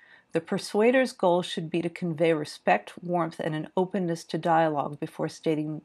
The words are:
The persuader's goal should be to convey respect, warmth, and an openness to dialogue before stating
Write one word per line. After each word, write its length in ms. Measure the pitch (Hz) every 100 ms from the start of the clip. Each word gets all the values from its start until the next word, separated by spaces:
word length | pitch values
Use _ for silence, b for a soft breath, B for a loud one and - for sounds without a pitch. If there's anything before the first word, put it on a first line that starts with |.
| b b b
The 80 | 165
persuader's 720 | - 185 - 208 226 262 254
goal 320 | - 185 175
should 280 | 175 196 160
be 120 | 170
to 60 | 170
convey 440 | - 175 151 165
respect, 600 | 156 151 - 196 180 - -
warmth, 380 | 175 175 165 -
and 120 | 160
an 160 | 156 - -
openness 460 | 185 202 170 165 -
to 120 | 170
dialogue 640 | 170 160 160 143 143 147
before 280 | 156 - 160
stating 540 | - 160 151 151 151